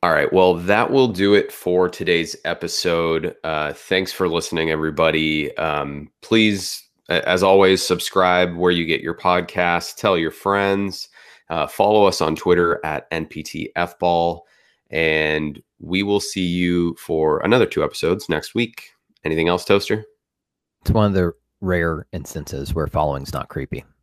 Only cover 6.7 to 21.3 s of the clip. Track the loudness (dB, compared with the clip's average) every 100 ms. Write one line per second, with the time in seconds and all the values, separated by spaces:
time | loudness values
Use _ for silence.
6.7 | -12 _ _ _ -2 0 2 6 6 6
7.7 | 4 2 -2 -2 0 2 4 0 0 0
8.7 | 0 0 -2 -4 -4 0 0 -2 -2 0
9.7 | 0 -4 -2 0 2 0 -4 -2 0 2
10.7 | 0 -4 -8 -16 _ -20 -20 _ -4 -4
11.7 | 0 2 6 4 4 -2 -2 2 4 4
12.7 | 0 -4 -8 -6 -8 -8 -12 -12 -10 -8
13.7 | -4 -6 -2 0 2 0 -4 _ _ _
14.7 | _ _ -2 0 2 0 0 -4 -10 _
15.7 | _ -6 -2 0 -2 -2 -4 -2 0 0
16.7 | 0 0 -4 -6 -2 0 0 2 2 2
17.7 | 0 -2 -2 -2 -2 -2 -4 -4 -4 -4
18.7 | -6 -20 _ _ _ -6 -2 0 0 2
19.7 | 0 2 -4 -6 _ _ _ _ _ _
20.7 | _ -2 2 2 2 -2